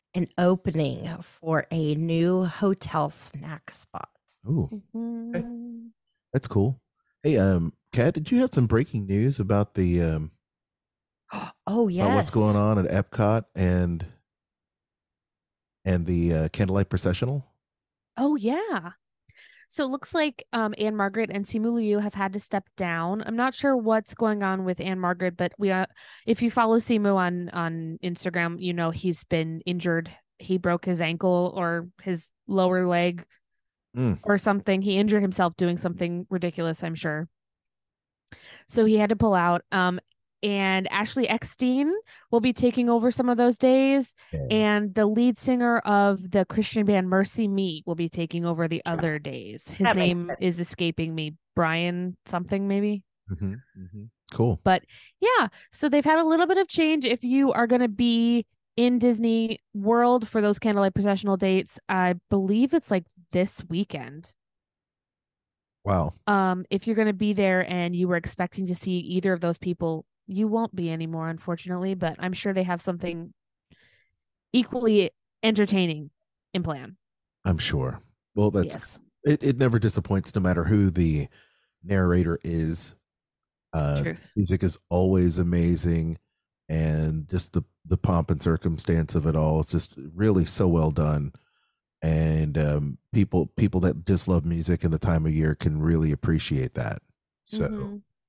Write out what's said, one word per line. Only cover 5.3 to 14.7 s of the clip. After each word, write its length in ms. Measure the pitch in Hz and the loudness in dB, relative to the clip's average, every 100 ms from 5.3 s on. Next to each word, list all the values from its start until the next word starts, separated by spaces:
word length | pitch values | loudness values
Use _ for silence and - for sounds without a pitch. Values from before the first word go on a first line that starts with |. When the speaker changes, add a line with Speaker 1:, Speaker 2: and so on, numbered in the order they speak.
Speaker 2:
Hey, 540 | 240 240 240 240 233 233 - _ _ _ | -8 -8 -10 -14 -16 -18 -20 _ _ _
that's 160 | 135 - | -4 -2
cool. 320 | 104 110 131 _ _ _ _ | 0 0 -2 _ _ _ _
Hey, 140 | 151 123 | 0 4
um, 340 | 95 92 82 - _ | 4 4 0 -6 _
Kat, 220 | 123 131 | 0 2
did 160 | 160 156 | 0 0
you 80 | 240 | 2
have 100 | 254 | 2
some 140 | 147 113 | 2 2
breaking 400 | 113 - 110 98 | 2 0 -4 0
news 340 | 98 127 135 | 2 2 0
about 340 | 98 101 101 | 0 0 0
the, 280 | - 90 87 | 0 2 2
um, 280 | 82 78 76 - _ _ _ _ _ _ _ _ - | 2 0 -6 -12 _ _ _ _ _ _ _ _ -16
Speaker 1:
<gasps> 0 | |
Oh, 560 | 202 185 - - 220 214 | -12 -12 -12 -4 0 0
Speaker 2:
about 260 | 175 202 | 2 2
what's 140 | - 160 | 2 2
Speaker 1:
yes. 20 | |
Speaker 2:
going 260 | 113 107 104 | 2 4 4
on 220 | 104 107 | 4 2
at 320 | 90 98 - | 2 0 0
Epcot 340 | - 104 113 - | 0 2 2 -2
and 520 | - 92 90 87 85 87 - _ _ _ _ _ | -2 2 2 0 -2 -8 -14 _ _ _ _ _